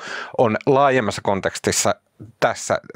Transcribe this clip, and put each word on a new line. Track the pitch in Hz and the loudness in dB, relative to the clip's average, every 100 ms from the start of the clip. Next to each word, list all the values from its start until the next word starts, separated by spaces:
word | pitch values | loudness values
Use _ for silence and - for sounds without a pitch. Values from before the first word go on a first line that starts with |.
| - - - - | -4 -12 -8 0
on | 120 107 - | 0 2 2
laajemmassa | 135 143 131 104 - | 4 4 2 0 -4
kontekstissa | - 98 85 - 104 - 104 - _ _ 107 - | -2 -2 -2 -2 -2 0 0 -2 _ _ -18 -2
tässä, | 123 104 - - - | -2 -2 -4 -4 -4